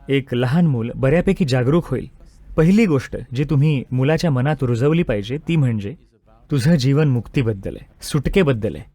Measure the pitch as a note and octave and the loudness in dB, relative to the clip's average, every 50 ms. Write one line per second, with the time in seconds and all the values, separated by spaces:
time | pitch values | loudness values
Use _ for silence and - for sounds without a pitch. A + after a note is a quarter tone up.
0 | - - C3+ C#3 C3 - B2 A#2+ B2+ A#2+ C3+ F3 F3 D#3+ C3+ A#2 A2 A#2+ - A#2 | -4 -2 -2 -2 0 -2 -2 -2 0 2 2 2 2 2 2 0 -2 -4 -4 -2
1 | A#2+ C3+ D3 F3 F3 G3 F#3 - G3 C3 C3 B2+ A#2+ B2+ D3+ F3 - - C3 A#2 | 0 2 2 2 2 0 0 0 0 0 0 0 2 2 0 0 0 -2 -6 -6
2 | - - - - - - - - - - - - D#3 E3+ G3 G#3+ A#3 F#3 D3 B2+ | -6 -10 -16 -20 -20 -20 -20 -20 -20 -6 0 2 4 4 4 4 4 4 2 0
3 | - - - - A#2+ - A#2 B2 D3+ C#3+ D#3 C3+ C#3+ D#3 D3+ C3 - - B2 B2+ | -2 -4 -10 -12 -10 -6 -4 -4 -2 0 0 2 2 2 0 0 -2 -4 -2 0
4 | C3 C#3+ D#3 D#3 - E3+ C3+ B2 B2 D3 D3+ C3 C3 B2 B2 A2+ B2 D3 D#3+ E3+ | 0 0 0 0 0 0 0 0 0 -2 -2 -2 -2 -2 0 0 0 2 2 2
5 | E3+ - A#2 G#2 G2+ A2 C3 D3+ - - E3+ D#3+ C3+ B2+ A2+ G#2+ G2 G2 D#3 - | 0 0 -2 -4 -4 -6 -8 -8 -4 -2 0 2 2 2 0 -2 -4 -8 -10 -12
6 | _ _ _ _ _ _ _ _ _ - D3 C#3 A2 D#3 F3 D3 A#2+ C#3 C#3 D3 | _ _ _ _ _ _ _ _ _ -4 -2 0 2 2 2 2 2 2 2 2
7 | D#3+ C#3+ B2+ A#2+ G#2 - - D3 B2 A2+ A2 F#2+ F#2+ E2 A1+ - - - _ _ | 2 2 0 -2 -4 -4 -4 -2 -2 -2 -4 -4 -6 -10 -12 -12 -16 -20 _ _
8 | - - - D3 - - - G3 F#3 C#3+ C3 G#2+ G2+ G2+ D2 D2+ - - | -8 -6 -4 -2 -2 0 0 2 2 2 0 0 -2 -6 -6 -8 -12 -18